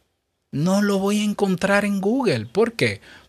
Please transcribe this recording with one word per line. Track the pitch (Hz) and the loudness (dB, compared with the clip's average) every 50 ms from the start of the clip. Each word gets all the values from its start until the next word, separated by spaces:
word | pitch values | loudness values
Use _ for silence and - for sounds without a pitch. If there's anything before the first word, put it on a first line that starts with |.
| _ _ _ _ _ _ _ _ _ _ | _ _ _ _ _ _ _ _ _ _
no | - 139 160 185 190 202 | -4 -2 0 2 2 2
lo | 208 202 202 190 | 2 2 0 0
voy | 196 202 208 208 | 0 0 0 0
a | 214 | 0
encontrar | 208 202 - 202 190 185 - 196 196 202 202 208 | -2 -2 0 0 0 0 0 0 0 2 2 0
en | 202 202 196 | 0 -2 -2
Google. | 185 208 240 277 254 190 135 110 104 | 0 0 0 0 0 0 0 -2 -4
¿Por | - - 196 233 233 233 | -2 0 0 0 0 0
qué? | - 135 110 98 - - - - - - | 0 -2 -2 -2 -4 -12 -20 -20 -20 -20